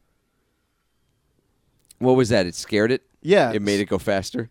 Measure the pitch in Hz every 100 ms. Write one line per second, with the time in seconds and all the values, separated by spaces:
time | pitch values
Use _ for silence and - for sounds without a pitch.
0 | _ _ _ _ _ _ _ _ _ _
1 | _ _ _ _ _ _ _ _ _ -
2 | 127 127 113 113 87 - - 104 110 131
3 | _ _ 151 196 127 110 101 101 101 95
4 | - 98 92 123 117